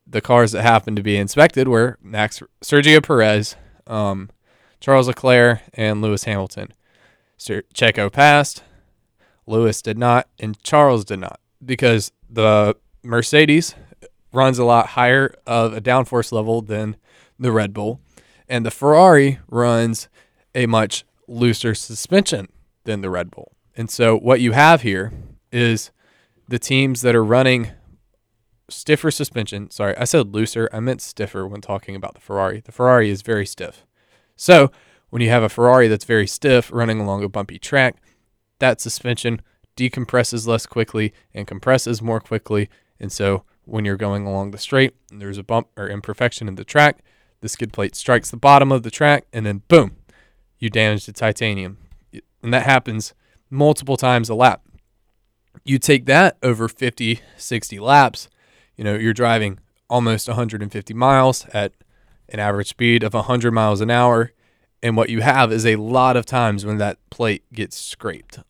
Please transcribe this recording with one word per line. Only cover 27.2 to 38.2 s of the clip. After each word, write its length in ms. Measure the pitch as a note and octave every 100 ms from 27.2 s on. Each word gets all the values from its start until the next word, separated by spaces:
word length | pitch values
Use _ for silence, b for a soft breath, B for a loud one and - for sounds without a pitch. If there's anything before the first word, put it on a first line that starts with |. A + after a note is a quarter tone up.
running 480 | A2 B2 C3 B2 A2+ - _ _ _ _ _ _ _ _ _
stiffer 420 | - - D3+ D#3+
suspension. 580 | - C#3+ A#2+ G2+ G#2 G#2
Sorry, 260 | - G2+ -
I 60 | A#2+
said 280 | D#3+ G2+
looser. 360 | G#2 A2+ A#2 A2+
I 60 | A2
meant 220 | B2 B2
stiffer 460 | - - G2+ G2 F#2+
when 140 | G#2
talking 340 | G2+ G2+ - G2
about 200 | G2 -
the 60 |
Ferrari. 400 | - G2+ F#2+ G2+
The 100 | A2+
Ferrari 380 | - B2 B2+ G#2
is 120 | G2
very 240 | A#2 G#2+ G2
stiff. 400 | - F2 - _ _ _ _ _ _
So 360 | - E3+ C#3 - _ _ _
when 120 | A#2
you 80 | A2+
have 140 | A#2+
a 60 | A2
Ferrari 380 | - B2 B2+ A2+
that's 180 | G#2+ -
very 220 | A2+ G2
stiff 440 | - C#3+ B2 -
running 280 | A#2+ A2+ A2
along 240 | G2+ G2+
a 60 | G2+
bumpy 300 | G2+ G2 -
track, 380 | - C#3 B2+ - _ _